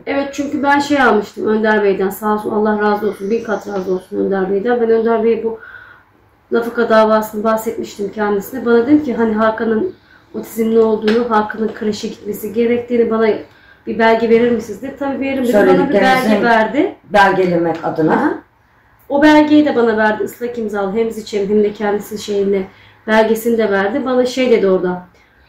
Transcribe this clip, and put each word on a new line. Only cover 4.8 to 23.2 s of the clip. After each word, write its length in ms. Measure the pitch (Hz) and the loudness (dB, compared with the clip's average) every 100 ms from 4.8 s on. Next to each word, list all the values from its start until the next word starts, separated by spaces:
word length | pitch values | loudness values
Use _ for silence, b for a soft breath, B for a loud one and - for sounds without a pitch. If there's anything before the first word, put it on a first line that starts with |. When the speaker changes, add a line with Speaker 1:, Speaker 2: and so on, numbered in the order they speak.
Speaker 1:
Ben 100 | 226 | 2
Önder 340 | 226 220 226 | 2 2 2
Bey'e 200 | 226 214 | 2 0
bu 140 | 226 220 B B B B B _ _ _ - | -2 -8 B B B B B _ _ _ -4
nafaka 380 | 233 233 240 226 | -4 -2 -2 2
davasını 560 | 220 220 220 214 214 | 4 4 2 -2 -4
bahsetmiştim 680 | 220 220 226 - - - 196 | -2 -2 -4 -8 -8 -8 -8
kendisine. 540 | 214 208 202 - 262 226 | -4 -2 -2 -4 -6 2
Bana 200 | 233 240 | 2 4
dedim 180 | 302 | 2
ki 100 | 277 | 2
hani 200 | 226 226 | -2 0
Hakan'ın 600 | 214 220 220 226 220 - - b b b | 2 0 0 -2 0 -2 -8 b b b
otizmli 440 | 220 - 220 226 226 | -14 -8 -4 0 4
olduğunu, 520 | 220 214 214 233 233 | 4 2 2 0 2
Hakan'ın 400 | 214 208 220 214 | 0 0 -4 -6
kreşe 340 | - 214 208 208 | -4 -6 -4 -8
gitmesi 440 | - 202 190 208 | -10 -10 -10 -6
gerektiğini 580 | 214 233 240 240 240 220 | -2 0 0 0 0 0
bana 160 | 220 220 - - b b b 226 | 2 0 0 -4 b b b -8
bir 120 | 214 | 0
belge 300 | 226 226 226 | 2 2 4
verir 200 | 226 240 | 4 4
misiniz 320 | 233 - 196 | 0 -4 -10
dedi. 140 | 269 - | -12 -6
Tabii 220 | 277 269 | -6 -4
veririm 240 | 269 262 | -4 -2
dedi. 100 | 233 | 2
Bana 100 | 202 | 4
bir 40 | 190 185 | 4 4
belge 140 | - | 2
Speaker 2:
Söylediklerinizin 500 | 294 262 262 220 208 | 2 2 2 2 2
Speaker 1:
verdi. 500 | 233 226 214 269 392 - - | 2 2 2 0 -2 -4 -2
Speaker 2:
belgelemek 640 | - 190 180 180 170 170 156 | 2 4 2 0 0 -2 -4
adına. 280 | 156 160 156 | -4 0 0
Speaker 1:
Aha. 220 | - 311 - - _ _ _ _ _ - | 2 0 -4 -12 _ _ _ _ _ -4
O 140 | 285 | 2
belgeyi 440 | 302 302 302 302 294 | 6 6 6 4 4
de 100 | 240 | 2
bana 200 | 233 214 | 2 2
verdi 260 | 214 190 | 0 0
ıslak 340 | 226 - 240 240 | -6 -8 -8 -6
imzalı 380 | 208 202 190 220 | -6 -4 -2 -2
hem 140 | 226 | -4
Ziçem 380 | 214 - 202 196 | -6 -6 -4 0
hem 140 | 214 | 2
de 80 | 208 | 2
kendisi 460 | 208 208 202 - 208 | 0 -2 -4 -6 -10
şeyine 440 | - 202 196 196 190 b b b - | -4 -2 0 -2 -4 b b b 0
Belgesini 520 | 220 | 2